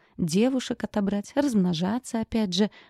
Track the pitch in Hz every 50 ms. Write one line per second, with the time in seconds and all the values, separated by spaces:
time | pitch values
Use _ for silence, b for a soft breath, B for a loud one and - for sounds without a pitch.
0 | _ _ _ - 180 160 156 196 226 269 269 254 - - 240 - - - - 214
1 | 196 196 202 202 202 - - 277 294 285 226 208 185 180 170 156 180 190 214 254
2 | - - - 226 220 - - 226 214 185 170 180 214 196 b b b b